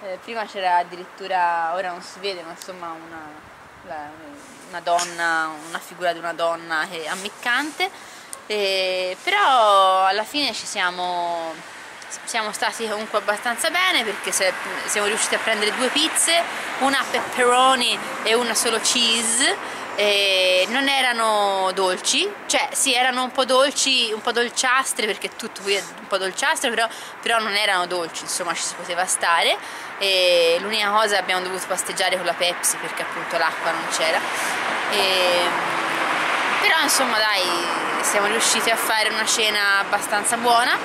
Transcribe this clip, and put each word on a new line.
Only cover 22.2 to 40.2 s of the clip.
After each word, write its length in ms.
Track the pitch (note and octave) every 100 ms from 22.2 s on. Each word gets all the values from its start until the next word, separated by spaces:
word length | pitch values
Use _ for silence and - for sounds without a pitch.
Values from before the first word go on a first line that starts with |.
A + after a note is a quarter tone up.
| F#4+ G4+ -
cioè 240 | C4+ -
sì, 220 | - C#4
erano 280 | A#3+ B3+ B3
un 120 | B3+
po' 100 | B3
dolci, 680 | C4 C4 C#4+ C#4 - C4 A#3
un 80 | G#3+
po' 100 | A3+
dolciastre, 720 | A#3 A#3+ - C4 B3+ C4 - A3
perché 300 | F#3+ F#3+ -
tutto 260 | A3+ -
qui 120 | G3
è 100 | G3+ F3 -
un 80 | G#3
po' 100 | G3
dolciastro, 520 | F#3+ F3+ C#4 D#4 C4+
però, 180 | A3 A3+ - - -
però 180 | - A#3
non 140 | G#3+
erano 320 | G3+ G#3+ F#3+ F3
dolci, 380 | F3+ E3 -
insomma 300 | D#3+ - F3
ci 80 | E3
si 140 | - -
poteva 300 | F3 F3 F3+
stare. 520 | - F#3 E3+ B3 G4 - - - -
E 600 | G3 F#3+ F3+ F3 E3+ E3+
l'unica 280 | F#3+ A3 G#3
cosa, 260 | G#3 A3 G3+
abbiamo 240 | F3+ F#3
dovuto 240 | F#3 F#3 -
pasteggiare 480 | F#3 - F3+ F#3 F#3
con 100 | F3
la 80 |
Pepsi 440 | E3 F3 F3 - F3
perché 240 | E3 -
appunto 360 | E3 - E3 E3+
l'acqua 340 | D#3+ D#3+ E3+
non 120 | D#3+ - -
c'era. 220 | D#3+ F3+ - - - - - - -
E, 560 | G#3 F#3+ F#3 F3+ F3 F3 F3 - - - - - - - - - -
però 180 | - D#4+
insomma 360 | D4+ - B3+ A3
dai, 260 | G#3+ G3+ F3+ E3+ F3 - - -
siamo 260 | - G#3 G3+
riusciti 420 | A3+ A3+ A3+ G#3+
a 80 | A3+
fare 320 | - A3 G#3+
una 160 | G#3+ G#3+
cena 540 | - G#3+ G#3+ G3+ G3
abbastanza 580 | G3 G3+ - G#3